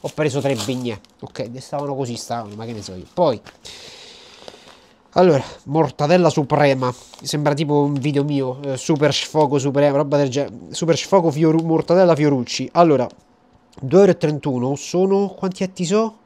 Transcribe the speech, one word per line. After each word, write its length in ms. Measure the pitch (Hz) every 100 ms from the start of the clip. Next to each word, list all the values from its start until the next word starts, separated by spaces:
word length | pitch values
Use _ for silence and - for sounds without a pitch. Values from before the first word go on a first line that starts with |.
Ho 80 | 147
preso 260 | - 156 135
tre 140 | 135
bignè. 460 | 123 104 127 123 104 _ _
Ok, 320 | - - 117 123
stavano 400 | - 143 143 135
così, 180 | 127
stavano, 400 | 117 - 117 104
ma 100 | 104
che 80 | 113
ne 100 | 110
so 120 | 98
io. 120 | 92 87
Poi, 280 | - 165 113 - _ - - - - - - - - - - - - _ _ _
allora, 280 | - 185 139 - -
mortadella 680 | - 151 147 - 147 180 170
suprema. 640 | 160 139 147 143 131 127 120 - -
Sembra 320 | 139 151 147
tipo 260 | 143 151 147
un 140 | 143
video 280 | 143 147 139
mio, 400 | 139 143 131 131
eh, 140 | 143 131
super 360 | - 151 147
sfogo 460 | - - 156 147 143
suprema, 380 | 139 139 143 139
roba 200 | 147 143
del 120 | 143
genere. 260 | 131 127 110 85
Super 260 | - 160 160
sfogo 360 | - 196 165
fioru-, 320 | 143 160 160
mortadella 500 | 160 156 - 175 180
Fiorucci. 540 | 151 151 135 120 - 131
Allora, 340 | 170 170 135 120 - _ _ _ _ _ -
due 180 | 131 180
euro 140 | 196
e 40 | 170
trentuno 600 | 151 151 143 127 127 139
sono, 540 | - 180 190 196 196
quanti 340 | - 190 180
etti 200 | 185 190
so? 340 | 170 208 220 214